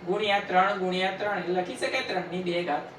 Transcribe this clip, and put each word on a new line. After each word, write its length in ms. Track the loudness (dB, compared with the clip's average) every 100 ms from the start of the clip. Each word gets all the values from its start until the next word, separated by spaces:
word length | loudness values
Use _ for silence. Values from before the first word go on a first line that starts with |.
| 0
ગુણ્યા 360 | 0 2 2 4
ત્રણ 340 | 4 4 2
ગુણ્યા 320 | 0 0 0 0
ત્રણ 200 | -2 -2
એટલે 220 | 0 0
લખી 180 | -2 -4
શકાય, 240 | -2 -2 -2
ત્રણ 180 | -4 -4
ની 120 | -4
બે 220 | -2 -2
ઘાત. 200 | 0 -2 -4